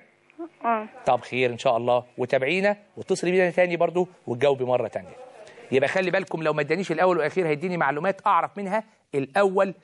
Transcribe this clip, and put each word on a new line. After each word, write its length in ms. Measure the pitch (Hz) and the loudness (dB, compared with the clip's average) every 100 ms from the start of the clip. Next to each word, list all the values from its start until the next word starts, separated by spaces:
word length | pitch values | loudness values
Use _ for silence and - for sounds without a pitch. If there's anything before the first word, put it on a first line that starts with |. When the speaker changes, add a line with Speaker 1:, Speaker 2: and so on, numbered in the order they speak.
| _ _ _ - 330 _ | _ _ _ -18 -18 _
Speaker 1:
اه. 240 | 233 226 220 - - | -2 -2 -4 -6 0
Speaker 2:
طب 140 | 123 | 0
خير 300 | - 127 123 | -2 -2 -2
إن 80 | 117 | 0
شاء 180 | 139 117 | 0 0
الله، 280 | 120 123 120 - | 2 0 -2 -6
وتابعينا 580 | 127 135 131 185 202 208 _ - | -2 0 0 0 0 -2 _ -12
واتصلي 340 | - 190 180 | -4 -2 2
بينا 200 | 185 180 | 2 2
تاني 260 | 175 180 170 | 2 2 2
برضو 320 | 170 170 175 - - | 0 0 -2 -6 -10
وتجاوبي 380 | 120 143 131 | 0 2 2
مرة 240 | 123 123 110 | 0 0 -2
تانية. 280 | 101 90 - - - - - - | -8 -12 -18 -20 -20 -20 -20 -2
يبقى 160 | 131 135 | 0 2
خلي 220 | 190 185 | 0 0
بالكم، 320 | 185 190 170 | -2 -2 -4
لو 100 | 156 | -2
ما 80 | 151 | -2
ادانيش 320 | 147 170 185 | -2 -2 -2
الأول 240 | 160 185 175 | 2 2 2
والأخير 300 | 147 175 160 | 0 0 -2
هيديني 300 | 147 180 175 | -2 -2 0
معلومات 500 | 143 143 185 190 208 | 0 0 -2 0 2
أعرف 320 | 175 156 202 | 2 0 -6
منها 260 | 196 214 220 _ _ | -4 -4 -4 _ _
الأول 600 | 143 135 190 202 190 196 - | -4 -2 2 2 2 0 -4